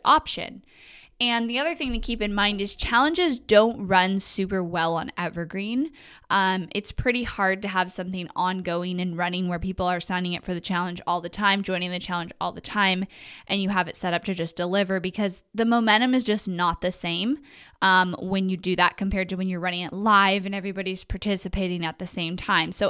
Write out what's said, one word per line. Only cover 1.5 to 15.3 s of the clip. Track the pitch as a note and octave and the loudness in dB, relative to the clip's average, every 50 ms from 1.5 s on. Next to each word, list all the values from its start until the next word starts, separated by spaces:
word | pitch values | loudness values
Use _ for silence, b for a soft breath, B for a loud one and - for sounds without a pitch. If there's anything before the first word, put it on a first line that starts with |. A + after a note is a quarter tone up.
| A#3+ B3+ | -2 -2
other | D4 E4 E4+ | -2 -2 -2
thing | - D4+ B3+ A#3+ | -2 -4 -4 -2
to | A3+ | -2
keep | A3 - A#3 F3 G#3 | -2 -4 -4 -2 -2
in | G#3 G3+ | -2 0
mind | G3+ G3+ G#3 G#3 G3 | 2 2 2 2 0
is | G3+ G3+ - | -2 -6 -6
challenges | - - - A#3 A#3+ C#4 D#4 E4+ F4+ F4+ E4 B3+ A#3+ | -6 -4 0 2 4 4 4 4 2 2 2 0 -2
don't | - - G#3+ G#3 A3 A#3 A3+ - G3 | 2 6 6 8 8 6 4 -2 -2
run | F3+ F#3+ F#3 F3+ F#3+ G3 G3 | 2 4 4 4 4 2 0
super | - - - - F#3+ F#3+ G3+ F#3+ F3+ | -2 -2 -2 -4 -2 -2 -2 -2 -2
well | E3+ F3 E3+ E3 E3 E3 | -2 -2 0 0 0 0
on | D#3+ E3 - - | -2 -4 -6 -6
Evergreen. | - F3+ E3 F3 F3 E3+ E3 - F#3+ G3+ G#3+ A#3+ B3+ D4+ D#4+ B B B B B B B - | -6 -6 -6 -4 -6 -8 -8 -8 -8 -6 -4 -2 -2 -2 -4 B B B B B B B -2
Um, | - G3 F#3+ F#3+ F#3+ F#3+ E3+ D#3 - | 0 2 2 2 2 0 -2 -4 -4
it's | G3+ G#3 - | -6 -6 -4
pretty | - - - B3+ A#3+ B3 | -6 -2 -2 0 0 0
hard | A#3 G#3+ - - G3 F#3+ F#3+ F#3+ | -2 -4 -2 0 0 0 0 0
to | G3+ G3 | -2 -2
have | F#3+ F#3 F3+ F3+ | -2 -2 -2 -2
something | - - F3+ F#3 F#3 F3+ F3 - - | -4 -8 -8 -6 -6 -6 -8 -8 -4
ongoing | - F3+ F3+ F#3+ F#3 F3 F3 E3+ F3 F3+ F3+ F3+ F3+ | -2 -2 -2 -2 -2 -4 -4 -2 -2 -2 -2 -2 -2
and | F3+ F3+ E3 | -2 -2 -2
running | E3 F3 F3 F3+ F3+ F#3 F3 | -2 -2 -2 -2 -2 -2 -2
where | F3 E3+ | -2 -2
people | F#3 F#3 F#3 - F3+ | -4 -4 -4 -2 0
are | F3+ F3+ F3 | 0 0 -2
signing | - - F#3 F3+ F3+ F3+ F3 | -2 -2 -2 -2 -2 -2 -4
up | - - | -4 -6
for | - F3+ | -6 -6
the | E3+ | -6
challenge | - - F#3 F3 F3+ F3+ F3 E3+ - | -4 -2 -2 -2 -2 -2 -6 -6 -4
all | - F3 F3 | -2 -2 -2
the | D#3+ F3 | -4 -6
time, | - - G#3 G3 G3 G3+ | -4 0 2 2 2 2
joining | F#3+ - F#3 F3 F3+ F3+ | 0 -2 -2 -2 -2 -4
the | F3+ F3+ | -4 -6
challenge | - - F3+ F3 E3 E3+ - - | -4 -4 -4 -4 -6 -6 -8 -6
all | E3+ F3 | -6 -6
the | - - | -6 -8
time, | - - - G#3+ G3 F#3+ F#3 F#3 G3 B B B B B B B B | -10 -4 0 2 2 2 2 2 -2 B B B B B B B B
and | - - G3+ | -4 -2 0
you | F#3+ F#3+ | 0 2
have | G3+ F#3 F3 - | 2 0 0 0
it | - | -4
set | - - F3+ E3+ | -4 -2 0 0
up | E3+ - | 0 0
to | G3 F3+ | -2 -4
just | E3+ E3 E3 - | -2 -4 -4 -4
deliver | - F3 F3+ F#3 G3+ G3 F3+ F#3+ F#3 | -4 -2 0 2 0 2 0 0 -2
because | E3+ F#3+ F3+ G#3+ G#3 G3 | -2 -4 -2 -2 -2 -2